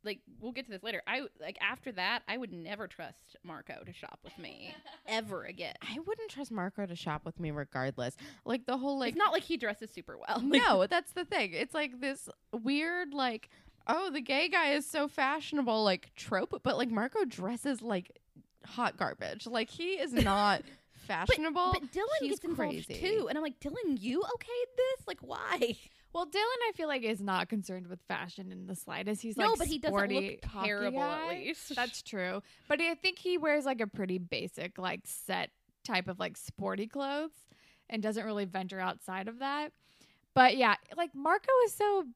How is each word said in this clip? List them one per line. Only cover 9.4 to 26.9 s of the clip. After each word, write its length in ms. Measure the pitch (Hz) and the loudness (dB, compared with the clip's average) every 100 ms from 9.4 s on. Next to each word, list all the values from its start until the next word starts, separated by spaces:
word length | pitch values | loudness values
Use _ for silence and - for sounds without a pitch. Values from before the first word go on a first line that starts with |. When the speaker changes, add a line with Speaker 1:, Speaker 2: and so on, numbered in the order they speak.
Speaker 1:
he 120 | - 320 | 0 -2
dresses 320 | 220 208 220 | -2 -4 -10
super 280 | - - - | -14 -14 -12
well. 240 | - 262 | -2 0
<laughs> 20 | 269 | 6
Like 140 | 277 | 6
Speaker 3:
No, 240 | 466 196 196 | 8 6 6
that's 280 | 349 - | 2 0
the 100 | 359 349 | -6 -2
thing. 280 | 370 202 | 0 0
It's, 200 | 165 254 | 0 -2
like, 280 | 320 294 247 | 0 -2 -2
this 260 | 269 277 - - _ | -4 -4 -10 -18 _
weird, 600 | 247 226 285 330 349 330 | -4 2 2 2 -2 -2
like, 360 | 277 254 220 - - - _ - | 0 0 -2 -10 -20 -20 _ 0
"Oh, 220 | 311 381 | 2 2
the 100 | 285 | -2
gay 280 | 247 269 339 | 0 2 4
guy 240 | 359 302 | 4 4
is 120 | 294 285 | 2 2
so 220 | 311 294 | 0 0
fashionable," 760 | - 269 302 - 294 240 220 214 | 2 2 2 0 0 4 6 6
like, 260 | 180 - - | 4 -2 -14
trope, 440 | - 190 - - | -2 0 0 0
but, 160 | 262 - | 0 2
like, 120 | 247 | 2
Marco 320 | 220 247 440 | 2 2 2
dresses 580 | 311 - 185 240 285 247 | 0 0 -4 -2 -2 -2
like 380 | 226 190 180 - _ - _ _ - | 0 -2 -2 -20 _ -20 _ _ -12
hot 320 | - 233 - | -2 -2 0
garbage. 500 | 160 - 92 220 233 | -2 -2 -6 -6 -4
Like, 220 | 247 247 | -2 -2
he 220 | - 349 | -4 -4
is 180 | 381 294 | -2 0
Speaker 1:
<laughs> 120 | 247 214 | 4 4
Speaker 3:
not 360 | 196 208 190 - - _ - - | 6 6 4 -2 -18 _ -20 -4
fashionable. 640 | 175 185 381 320 311 359 | -2 2 2 2 2 2
Speaker 1:
But, 80 | 370 | 2
but 100 | 277 | -2
Dylan 120 | 359 440 622 | -4 0 0
Speaker 3:
He's 120 | - | 0
Speaker 1:
gets 120 | 403 339 | -2 -2
involved 400 | 277 202 - - | -2 -2 -4 -8
Speaker 3:
crazy. 120 | - | -4
Speaker 1:
too, 280 | 359 440 - | 0 0 0
and 80 | 294 | -2
I'm 40 | |
like, 160 | 311 - | -4 -6
"Dylan, 380 | 285 381 403 254 | -8 -4 -2 -2
you 220 | 208 285 | 0 -2
okayed 540 | - 480 - 480 494 508 | -2 -4 -6 -4 -2 2
this? 300 | 508 523 - | 2 0 -6
Like, 120 | 370 | -10
why?" 560 | - - - 349 240 220 - _ _ | -8 -6 -2 0 0 -2 -10 _ _
Speaker 2:
Well, 120 | 339 349 | -6 -2
Dylan, 340 | 370 440 508 466 | 0 0 0 -2
I 20 | 381 | -2
feel 120 | |
like, 160 | 311 | -2